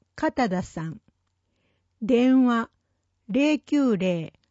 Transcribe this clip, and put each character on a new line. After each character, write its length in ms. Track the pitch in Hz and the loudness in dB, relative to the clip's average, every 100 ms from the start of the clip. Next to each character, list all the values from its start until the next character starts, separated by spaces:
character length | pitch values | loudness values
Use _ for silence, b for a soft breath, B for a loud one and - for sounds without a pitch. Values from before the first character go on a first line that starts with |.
| _ | _
片 340 | - 311 - 233 | -6 -4 -2 -2
田 140 | 180 | -2
さ 260 | - - 160 | -6 -10 -12
ん。 120 | - _ _ _ _ _ _ _ _ _ _ | -14 _ _ _ _ _ _ _ _ _ _
電 460 | 214 240 254 262 247 | 0 2 4 4 4
話、 240 | 233 233 _ _ _ _ _ - | 0 -4 _ _ _ _ _ -6
零 320 | 214 294 302 | 0 0 0
九 360 | - 294 269 196 | -2 0 0 0
零 360 | 185 170 160 - _ | -2 -2 -6 -16 _